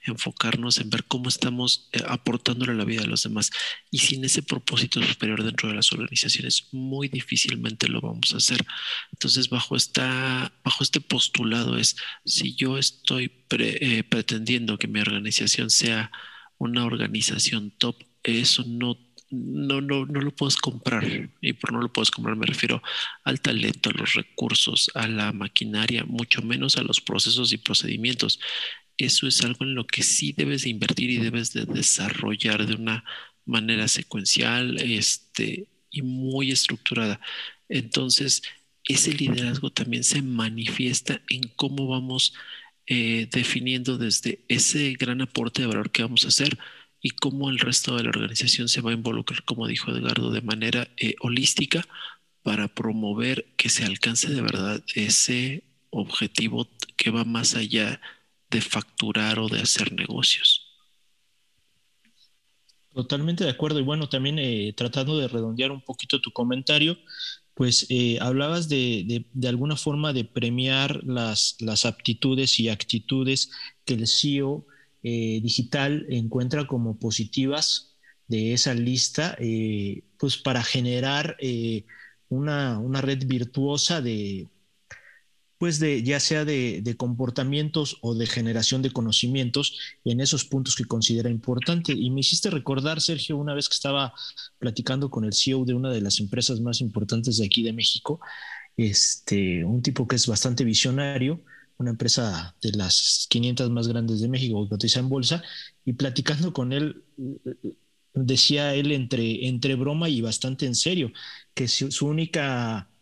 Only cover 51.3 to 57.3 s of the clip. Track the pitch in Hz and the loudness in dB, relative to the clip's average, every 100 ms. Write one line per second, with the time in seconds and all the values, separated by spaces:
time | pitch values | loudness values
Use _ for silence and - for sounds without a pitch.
51.3 | 120 143 - 143 165 - - - - _ | 2 2 0 0 0 -2 -12 -16 -16 _
52.3 | _ - 107 101 - 113 110 107 104 123 | _ -2 -2 -2 -2 -2 -2 -2 0 0
53.3 | 131 - - 120 113 110 98 - 120 156 | -2 -6 -2 2 2 0 0 0 2 0
54.3 | 139 110 98 95 107 - - 104 - - | 0 0 0 -2 -4 -4 -2 2 4 4
55.3 | 123 127 147 _ _ _ 113 101 - - | 2 0 -4 _ _ _ -4 -4 -2 -2
56.3 | - 110 120 120 _ - - - 113 113 | 0 -2 -2 -4 _ -12 -2 0 2 0